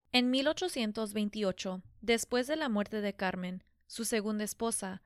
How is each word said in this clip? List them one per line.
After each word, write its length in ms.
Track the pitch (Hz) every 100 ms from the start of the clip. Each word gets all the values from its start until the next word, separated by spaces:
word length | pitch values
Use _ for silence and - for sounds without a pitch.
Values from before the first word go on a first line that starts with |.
| _
En 180 | 247 247
mil 180 | 262 277
ochocientos 640 | 320 370 277 220 214 214
veintiocho, 680 | 208 208 220 196 185 196 185 - -
después 460 | 208 233 - 247 254
de 100 | 320
la 140 | 285
muerte 320 | 208 202 214
de 120 | 202
Carmen, 480 | 196 190 185 180 185 - _ -
su 200 | - 226
segunda 380 | 226 208 214
esposa, 580 | 208 - 226 226 196 190